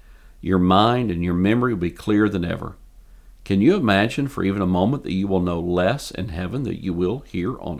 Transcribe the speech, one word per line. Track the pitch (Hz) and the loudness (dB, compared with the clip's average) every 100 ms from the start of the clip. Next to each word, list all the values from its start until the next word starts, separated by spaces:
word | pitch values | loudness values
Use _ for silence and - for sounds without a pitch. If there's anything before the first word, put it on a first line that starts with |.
| - - - - | -20 -20 -20 -10
Your | - 92 | 0 2
mind | 90 95 113 123 117 | 4 6 4 2 -2
and | 85 | -2
your | 87 | -2
memory | 87 95 120 123 | 2 2 2 0
will | 104 | -2
be | 85 | -4
clearer | - - 104 107 | -4 0 2 2
than | 95 | 0
ever. | 85 85 82 - - - - - - - - | -4 -6 -8 -14 -20 -20 -20 -20 -20 -16 -2
Can | 98 | 2
you | 117 202 | 4 4
imagine | 120 98 113 135 139 | 4 4 2 0 -4
for | - | -2
even | 95 98 | -2 0
a | 92 | 0
moment | 90 98 139 | 2 2 0
that | - | -4
you | 95 98 | -4 0
will | 95 | 0
know | 90 85 | 0 -2
less | 87 87 92 143 - | -2 0 0 -2 -6
in | - 90 | -8 -8
heaven | 82 90 120 | -6 -6 -6
than | 120 - | -6 -6
you | 95 | -6
will | 85 90 131 | -2 -2 -4
here | - 95 90 131 | -8 -6 -4 -6
on | - 76 | -8 -8